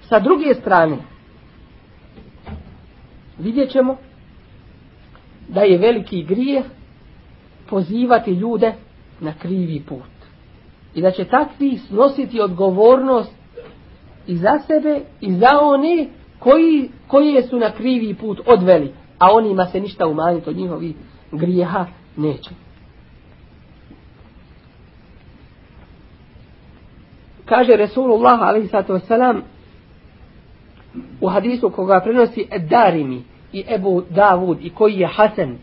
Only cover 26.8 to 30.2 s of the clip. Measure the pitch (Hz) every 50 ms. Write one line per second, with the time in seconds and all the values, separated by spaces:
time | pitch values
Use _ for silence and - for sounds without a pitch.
26.8 | - - - - - _ - - - - - - - - 226 233 254 233 233 208
27.8 | 208 202 - 254 262 254 226 214 233 247 247 233 208 - 202 214 214 190 - 208
28.8 | 190 - 190 185 180 - 226 233 254 254 233 - - - - - - - - -
29.8 | - _ - - _ - - -